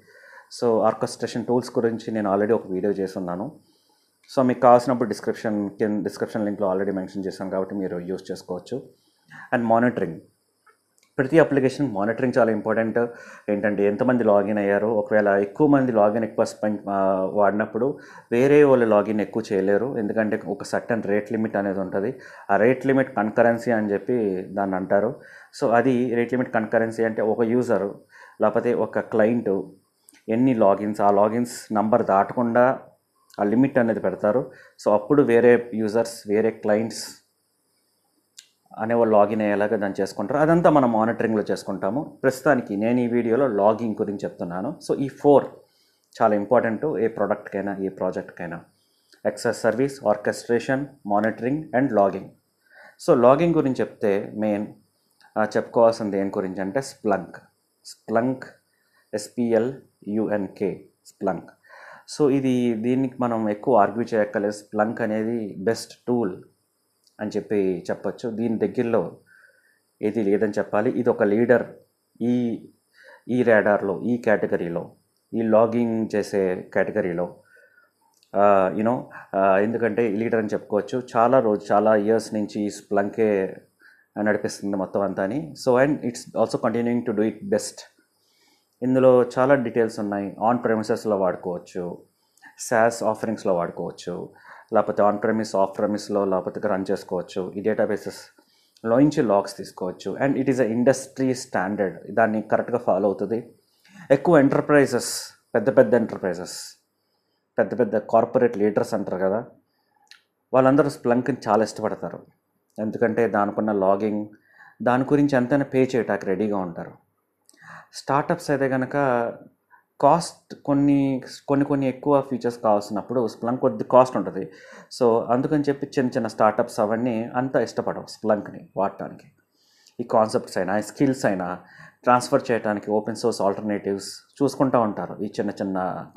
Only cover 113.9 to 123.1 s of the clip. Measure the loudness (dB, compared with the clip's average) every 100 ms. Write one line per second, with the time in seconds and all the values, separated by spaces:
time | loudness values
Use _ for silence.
113.9 | 2 0 -4 -8 -14 _ _ -20 -6 0
114.9 | 0 2 2 4 2 2 0 0 0 2
115.9 | 0 0 -2 -2 -2 -2 -2 -6 -10 -14
116.9 | -18 _ _ _ _ _ _ -20 -20 -20
117.9 | -10 -2 0 0 -4 -2 0 0 -2 -2
118.9 | 0 0 0 -2 -8 -18 _ _ _ _
119.9 | 2 4 4 0 -14 -20 -10 -2 2 4
120.9 | 4 2 -2 -8 -10 -2 0 0 0 -2
121.9 | -2 2 2 2 -4 -4 0 2 2 0
122.9 | -6 -4